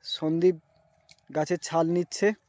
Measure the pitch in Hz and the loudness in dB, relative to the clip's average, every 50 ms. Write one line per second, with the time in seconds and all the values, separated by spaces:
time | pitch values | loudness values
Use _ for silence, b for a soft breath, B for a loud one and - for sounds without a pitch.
0 | _ - - - - 156 160 170 170 180 180 160 _ _ _ _ _ _ _ _ | _ -10 -8 -4 -2 -2 0 4 4 2 2 2 _ _ _ _ _ _ _ _
1 | _ _ - _ _ _ 135 151 151 - 180 175 - - - 165 165 165 170 175 | _ _ -20 _ _ _ -4 -4 -2 -2 -4 -6 -4 -2 0 0 2 2 2 0
2 | 180 - - - - 202 214 - _ | -2 -2 -4 0 0 0 0 0 _